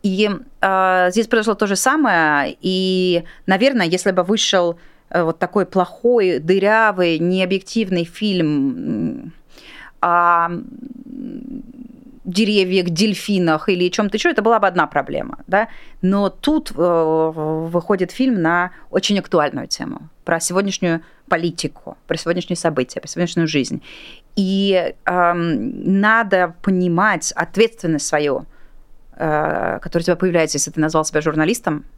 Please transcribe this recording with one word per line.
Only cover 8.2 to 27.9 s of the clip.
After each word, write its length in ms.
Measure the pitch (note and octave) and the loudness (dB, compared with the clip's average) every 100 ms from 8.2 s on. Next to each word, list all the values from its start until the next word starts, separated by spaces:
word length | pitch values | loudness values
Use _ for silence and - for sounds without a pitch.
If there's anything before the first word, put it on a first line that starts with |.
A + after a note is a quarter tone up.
| G#3+ F#3 D#3 | -2 2 2
м, 840 | D3 C3+ G2 - G#2+ - - E3 - - - - - - - | 2 0 -2 -6 -4 -4 -6 -14 -18 -20 -20 -20 -20 -20 -4
о, 460 | F3+ F3 F3 E3+ E3+ | 0 2 4 2 0
м, 180 | E3+ - - - - - - G1+ - - - - - - - - - | -6 -10 -16 -16 -18 -16 -14 -12 -12 -12 -14 -16 -18 -20 -20 -20 -14
деревьях, 640 | F#3 F3+ G#3+ G#3 F#3 F#3 F3+ | -6 0 2 2 4 2 0
дельфинах 760 | D#3+ A3 F#3 - G3 E3+ D#3 - | 0 0 0 -2 2 2 2 0
или 220 | F3+ F3+ | 0 0
чём-то 260 | - G#3 G#3+ | 0 -2 0
ещё, 140 | F4 | 0
это 120 | C#4+ | 2
была 160 | A3 A3+ | 2 4
бы 80 | G3 | 4
одна 200 | F3+ D3+ | 2 0
проблема, 520 | C#3+ - - - - - | 0 -2 -6 -8 -12 0
да? 220 | F#3+ A3+ - - - | 0 0 -8 -18 -2
Но 280 | F3+ G3 G3 | 0 2 0
тут, 400 | - - D4+ D4+ | -2 -2 0 -4
э, 40 | |
в-, 960 | - F3 E3+ D#3+ D#3+ D#3+ D#3+ D#3 D#3+ E3 | -2 2 2 2 2 0 -2 -4 -4 -2
выходит 440 | E3+ E3 G3 F3 | -4 0 -2 -2
фильм 300 | - C4 G#3 | 0 0 2
на 280 | E3 F3 F3+ - - | 2 2 -2 -8 -4
очень 280 | G3 - G3+ | -2 0 -2
актуальную 480 | - F3 D3 C#3 - | 2 2 2 -2 -8
тему, 420 | - - - D#3 - | -8 -8 -10 -16 -12
про 160 | - E3 | -2 -2
сегодняшнюю 600 | - F3+ G3 - F3+ E3 - - - | 0 -2 -2 -2 -2 -2 -6 -20 -4
политику, 680 | E3 E3+ E3+ D3+ - - - - | -2 -2 -4 -8 -8 -18 -20 -6
про 100 | D#3+ | -4
сегодняшние 400 | E3 F3 - F3 | -2 -4 -2 -2
события, 440 | E3 C#3 B2+ - | 0 0 -4 -6
про 80 | - | -10
сегодняшнюю 400 | - - E3+ D#3+ | -4 -2 0 0
жизнь. 340 | D3+ B2 - - - - - _ - | 0 -2 -6 -12 -20 -20 -20 _ -2
И, 580 | F#3+ G3 G3 F#3 E3 - | 0 0 2 2 0 -4
эм, 960 | - F3+ F3 F3 E3+ C3+ A2+ - - G3 | -2 2 2 2 0 -2 -4 -4 0 2
надо 540 | G#3+ A3+ G#3 F#3+ F3 E3+ | 4 2 2 2 0 -2
понимать 720 | - F#3 F3+ E3+ G#3+ F3 - - | 0 0 2 2 2 0 -4 -4
ответственность 680 | E3+ F#3+ A3+ - E3+ | -4 2 0 0 -2